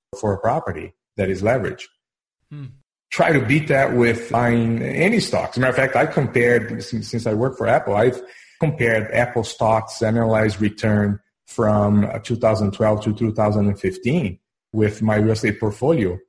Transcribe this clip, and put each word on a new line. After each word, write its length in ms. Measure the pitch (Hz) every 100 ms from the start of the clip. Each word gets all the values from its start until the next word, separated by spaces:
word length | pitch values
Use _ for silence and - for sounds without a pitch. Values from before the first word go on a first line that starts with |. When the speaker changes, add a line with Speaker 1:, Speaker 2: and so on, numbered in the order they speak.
| - -
Speaker 1:
for 140 | 107
a 60 | 92
property 540 | 110 151 98 80 - _ _ -
that 140 | 95
is 120 | 90
leveraged. 420 | 104 127 87 - - _ _ _ _ _ -
Speaker 2:
Hmm. 140 | 147 135 - _ _ -
Speaker 1:
Try 200 | - 165
to 120 | 147
beat 240 | 113 151 151
that 260 | 135 139 123
with 340 | 117 113 -
buying 520 | 117 120 117 113 117
any 360 | 131 131 185 226
stocks. 340 | - - -
As 40 | 123
a 20 |
matter 100 | 127
of 40 | 123
fact, 180 | 135 123
I 100 | 151
compared, 760 | - 123 123 120 120 110 110
since, 240 | - 113 107
since 180 | 117 110
I 80 |
work 240 | 107 131 -
for 80 | -
Apple, 300 | 139 - 101
I've 260 | 123 123 - - - -
compared 520 | 160 - 117 110 104
Apple 320 | 117 123 120
stocks, 600 | 104 - 110 110 110 -
analyzed 580 | 110 117 113 110 110 104
return 580 | 107 - 110 104 104 101 _ _ -
from, 580 | - 107 104 104 104 101
uh, 140 | 110
two 160 | - 117
thousand 360 | 113 107 101
twelve 320 | - 107 107
to 100 | 110
two 200 | 104 113
thousand 340 | 107 107 104 101
and 120 | 98
fifteen 580 | 95 92 120 170 104 - _ _ _
with 280 | 107 107 -
my 140 | 110 107
real 160 | 107
estate 280 | 110 113 104
portfolio. 600 | 107 - 131 202 92 90